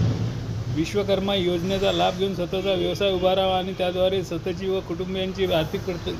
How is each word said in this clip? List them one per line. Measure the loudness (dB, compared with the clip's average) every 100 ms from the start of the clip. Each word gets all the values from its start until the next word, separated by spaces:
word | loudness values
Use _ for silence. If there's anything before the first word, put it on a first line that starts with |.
| 0 0 -2 -4 -6 -6 -4 -2
विश्वकर्मा | 0 0 2 2 2 2
योजनेचा | 2 0 0 0 2
लाभ | 2 2 2
घेऊन | -2 -2
स्वतःचा | -2 -2 0
व्यवसाय | 0 0 0 0
उभारावा | 4 4 4 4 2
आणि | 0 -2
त्याद्वारे | 0 2 2 2
स्वतःची | -2 -4 -4 -4 -2
व | -2
कुटुंबियांची | -2 -6 -4 -2 -2 0 2
आर्थिक | 2 2 -2
प्रत-, | -4 -4 -4